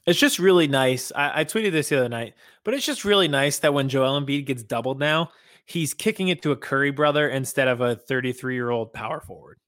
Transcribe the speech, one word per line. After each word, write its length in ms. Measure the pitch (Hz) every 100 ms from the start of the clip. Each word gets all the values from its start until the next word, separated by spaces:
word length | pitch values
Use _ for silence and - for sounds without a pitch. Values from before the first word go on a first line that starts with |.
| -
It's 120 | 170
just 200 | 277 -
really 280 | 185 180 151
nice. 460 | 135 131 127 -
I, 260 | - 143 156
I 40 |
tweeted 280 | 151 226 208
this 180 | 160 139
the 80 | 139
other 100 | 120
night, 260 | 117 117 - - _
but 80 | -
it's 120 | 269 302
just 180 | 277
really 240 | 202 202 170
nice 300 | 139 143 143
that 160 | 151
when 140 | 143 135
Joel 320 | 131 131 143
Embiid 260 | 139 143 139
gets 160 | 123
doubled 360 | 107 117 123 131
now, 320 | 147 160 165 _ _ _ -
he's 260 | 170 151
kicking 360 | - 220 214 185
it 120 | 175
to 100 | 151
a 40 | 127
Curry 340 | - 135 143
brother 380 | 139 147 147 147
instead 400 | 135 127 - 131
of 140 | 120
a 140 | 123 113
thirty-three-year-old 1000 | - 131 127 123 127 123 120 117 110
power 260 | 110 110 151
forward. 380 | - 82 - -